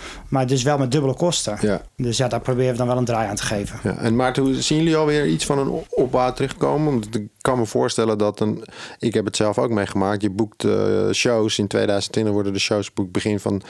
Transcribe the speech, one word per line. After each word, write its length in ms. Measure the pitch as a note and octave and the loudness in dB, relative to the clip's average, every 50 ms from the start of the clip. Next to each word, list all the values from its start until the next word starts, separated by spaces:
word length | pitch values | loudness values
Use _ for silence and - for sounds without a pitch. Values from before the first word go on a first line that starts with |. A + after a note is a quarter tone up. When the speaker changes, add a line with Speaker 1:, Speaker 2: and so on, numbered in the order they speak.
| - - - - - | -16 -16 -16 -16 -8
Speaker 1:
Maar 200 | - C#3 C3+ C3 | -2 0 0 2
dus 160 | B2+ C#3 C3 A#2+ | 2 0 2 2
wel 140 | D3 D3 | 2 2
met 140 | C#3 C3+ B2 | 2 2 0
dubbele 220 | C3+ D#3 C3+ C3+ B2+ | 0 2 2 0 0
kosten. 440 | - E3+ F3 D#3+ - - A2 G#2 G#2 | 0 0 0 0 -2 -2 -4 -4 -2
Speaker 2:
Ja. 200 | G#2 G#2 F#2+ - - - _ | 0 0 0 -2 -4 -8 _
Speaker 1:
Dus 200 | - B2+ A#2+ A2 | -4 -2 -2 0
ja, 100 | - C3 | 0 0
daar 120 | A#2 A2+ A#2 | 0 -2 -2
proberen 320 | - C3 B2+ B2 C3 B2+ | -2 0 0 2 2 0
we 60 | A#2+ | 0
dan 100 | A2+ B2 | 0 0
wel 100 | A#2+ B2+ | 0 0
een 80 | B2+ B2 | 0 0
draai 240 | A2+ A#2 A2 A2 G2 | 0 0 0 -2 -2
aan 60 | G#2 | -4
te 80 | - - | -4 -4
geven. 360 | - A2 G#2 G2+ - - - - | -4 -2 -4 -4 -6 -6 -6 -4
Speaker 2:
Ja, 140 | G2 F#2 | -4 -2
en 180 | - A#2 A2+ A2+ | -2 0 0 2
Maarten, 280 | B2 B2+ B2+ B2+ C#3+ C3+ | 2 2 0 0 0 0
hoe 180 | C3+ C3 B2+ | 0 0 0
zien 160 | - - D3+ | 0 0 2
jullie 180 | D#3 E3 E3 D#3 | 2 2 4 2
alweer 320 | D#3 D#3 D3+ D3 D3 D3 | 2 2 2 2 2 2
iets 180 | D#3+ D#3+ D#3 - | 2 0 0 0
van 140 | - C#3+ C#3 | 0 0 0
een 80 | C3+ | 0
o-, 180 | - - D#3+ - - | 0 -2 -4 -6 -4
opbouw 440 | - - C3 B2 C3 B2+ B2+ B2+ A#2+ | -2 0 0 2 2 2 2 0 0
terugkomen? 600 | - C3+ C3+ - - C#3 C#3 C#3+ D3 D#3 D3+ C3+ | -2 -4 -4 -2 -2 0 0 2 2 2 2 0
Omdat 220 | A#2 G#2 G#2+ A2+ | 0 -2 -2 -4
ik 120 | G#2+ G#2 - _ - | -6 -6 -8 _ -4
kan 180 | - C3+ B2+ B2 | -2 0 2 2
me 60 | A2+ | 0
voorstellen 520 | - - B2 B2+ A#2+ - B2 A2+ A2 G#2+ | 0 0 0 0 0 0 2 2 2 2
dat 220 | G#2 G#2 G#2 G2+ - | 2 2 0 0 0
een, 240 | G#2+ G#2+ F#2+ - - - - - - - - - | 0 -2 -2 -4 -8 -14 -16 -16 -16 -16 -8 -4
ik 140 | - A2+ G#2 | -2 0 0
heb 120 | A2 G2 | 0 0
het 100 | G#2 - | 0 0
zelf 220 | - G#2+ G#2+ G2+ A#2+ | 0 0 2 2 2
ook 100 | C3 A#2+ | 0 2
meegemaakt. 520 | A2+ G#2 G2 - - G2 F#2+ G2 G#2 G2+ | 2 0 0 0 0 0 2 2 0 0
Je 80 | G#2+ G2+ | -2 -2
boekt, 340 | F#2 G#2 A2+ G#2+ - - - | 0 0 -2 -2 -2 -2 0
eh, 460 | G#2 G2+ G2+ G2+ G2+ G2+ G2 G2 G2+ | 0 2 2 2 2 2 2 2 0
shows. 460 | G2+ - - B2 A#2+ A2 A2 A2 - - | 0 0 0 2 2 2 2 0 0 0
In 80 | G#2 | -2
tweeduizend 440 | G2 - G#2 G#2 G#2 G2+ G2+ - - - | 0 0 0 2 2 0 0 -2 -2 -2
twintig 200 | A2 A2 G#2+ G2+ | 0 0 2 2
worden 200 | G#2 G2 G2+ G2 | 0 0 0 -2
de 60 | F#2+ | -2
shows 280 | - - A2 G#2 G2 | 0 0 0 -2 -2
geboekt. 240 | - - - G2 F2+ | -4 -4 -6 -4 -4
Begin 280 | F#2 G#2+ - G#2+ G#2 G2 | -2 -2 0 0 -2 -2
van 220 | - G#2+ G2+ F#2+ - - | -2 -2 -2 -4 -4 -8